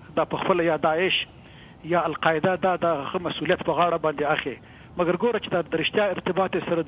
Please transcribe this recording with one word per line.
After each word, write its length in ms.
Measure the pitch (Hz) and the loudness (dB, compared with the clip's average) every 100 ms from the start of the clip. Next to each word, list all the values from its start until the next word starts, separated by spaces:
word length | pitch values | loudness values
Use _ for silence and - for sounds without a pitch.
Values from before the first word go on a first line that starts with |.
| - - | -6 -2
دا 80 | 151 | -2
په 180 | 147 | -2
خپله 200 | - 175 165 | 2 2 4
یا 80 | 151 | 2
داعش 400 | 160 160 185 - - - - - - - 156 | 2 2 2 0 -4 -12 -20 -20 -20 -16 -2
یا 60 | 175 160 | 0 0
القاعده 440 | 147 170 160 185 180 185 | 2 2 2 0 2 0
دا 80 | 175 | 2
د 20 | 170 147 | 0 0
هغه 220 | 135 185 165 | -2 -4 -4
مسؤلیت 340 | - 156 175 | -4 0 0
په 100 | - 151 | 0 2
غاړه 180 | 175 165 156 | 2 2 -2
باندې 180 | 147 147 | -2 0
اخلي. 220 | 147 143 110 - - - - | 0 -2 -10 -16 -20 -18 -2
مګر 160 | 170 175 | 0 2
ګوره 160 | 240 214 | 0 0
چې 60 | - 180 | -2 -2
دا 60 | |
د 200 | 165 160 | -2 -2
رښتیا 240 | 151 214 208 | 0 0 0
ارتباط 380 | 180 190 180 185 180 | 0 -2 0 0 -2
یې 140 | - | -2
سره 120 | 165 | -2